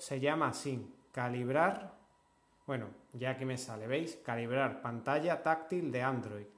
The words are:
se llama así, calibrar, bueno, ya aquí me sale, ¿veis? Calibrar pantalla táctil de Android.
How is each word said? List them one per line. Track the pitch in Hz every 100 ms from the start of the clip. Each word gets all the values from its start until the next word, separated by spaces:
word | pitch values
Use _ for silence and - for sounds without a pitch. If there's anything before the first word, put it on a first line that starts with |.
se | - 135
llama | 139 160 135
así, | 120 143 127 - - _
calibrar, | - 123 123 123 143 180 196 190 - - _ _ _ _ _ -
bueno, | 131 104 - -
ya | 123 127
aquí | 131
me | 131 127
sale, | - 110 113
¿veis? | 143 165 -
Calibrar | - 117 117 131 131 -
pantalla | 123 117 131 147 170 160
táctil | 160 160 - 180 156
de | 123
Android. | 131 127 107 104 101